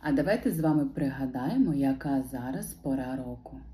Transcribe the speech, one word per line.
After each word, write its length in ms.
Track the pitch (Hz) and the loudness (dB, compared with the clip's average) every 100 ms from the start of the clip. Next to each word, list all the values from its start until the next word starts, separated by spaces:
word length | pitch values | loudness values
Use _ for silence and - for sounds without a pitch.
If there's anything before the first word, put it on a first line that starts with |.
А 120 | - | 0
давайте 380 | 139 180 220 - | 2 4 2 2
з 100 | 160 | 2
вами 240 | 156 151 | 4 4
пригадаємо, 880 | 135 151 135 135 131 127 143 262 185 | 2 0 -2 -2 -4 -2 0 4 4
яка 480 | 139 135 135 143 135 | 4 2 2 0 -2
зараз 440 | 127 127 127 175 - | -2 -6 -6 -6 -8
пора 500 | - 143 135 127 131 | -8 -4 -2 -4 -6
року. 440 | 123 123 - 170 - | -8 -10 -14 -16 -16